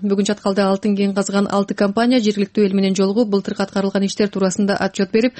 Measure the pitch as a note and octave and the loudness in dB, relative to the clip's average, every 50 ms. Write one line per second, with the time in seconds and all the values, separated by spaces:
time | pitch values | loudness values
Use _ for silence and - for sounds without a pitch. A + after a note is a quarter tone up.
0 | G3 G3+ G3 G3+ G3+ G#3 G3+ - - G3+ F#3+ G3+ G3 G3 G3 G3 - G#3 G3+ G3 | -2 0 0 0 0 0 -2 -2 -2 -2 0 2 2 2 0 0 0 -2 0 0
1 | G3+ G3 F#3+ G3+ G3 - G3 G3+ G3+ - G3 G3+ G3 - G3+ - G#3 G3+ G3+ A3+ | 0 0 0 -2 -2 0 0 0 0 0 0 -2 -2 -2 -2 -2 -2 0 0 0
2 | A#3 B3 C4 B3+ G#3 G#3+ G3+ G3+ G3 - - G#3+ G#3 F#3+ G3 G3 G3 F#3+ F#3+ G3 | 2 2 2 2 2 0 0 0 -4 -2 0 0 0 2 2 0 0 2 2 2
3 | F#3+ G3 G3 G3+ G3+ G#3 G3 G3 F#3+ G3+ G3+ - G3 - - G3 G3 G3 - G3 | 0 2 2 0 0 2 0 -2 -2 -4 -4 -4 -4 -4 -2 -2 -2 0 0 0
4 | G3 F#3+ - - G#3 G3+ - F#3+ F#3+ F#3 - - G3+ G3 G3 - F#3+ F#3+ - - | -2 -2 0 -2 -2 -2 0 -2 -2 0 0 0 0 0 0 -2 -2 -4 -2 -4
5 | G3 F#3 - A3 A#3+ B3 - | -2 0 2 2 2 0 -2